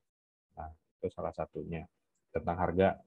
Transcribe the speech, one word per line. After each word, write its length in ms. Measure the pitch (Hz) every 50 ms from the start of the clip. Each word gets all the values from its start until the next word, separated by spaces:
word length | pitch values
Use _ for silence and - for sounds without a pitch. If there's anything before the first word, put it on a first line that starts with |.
| _ _ _ _ _ _ _ _ _ _ - 82
Nah, 160 | 78 80 80 _ _ _ _ -
itu 160 | - 90 -
salah 160 | - 85 82
satunya 560 | - - 80 - - 78 76 82 85 80 80 - _ _ _ _ _ _ _ _ -
tentang 240 | - - 98 90 90
harga 400 | 90 - 82 90 95 95 - - -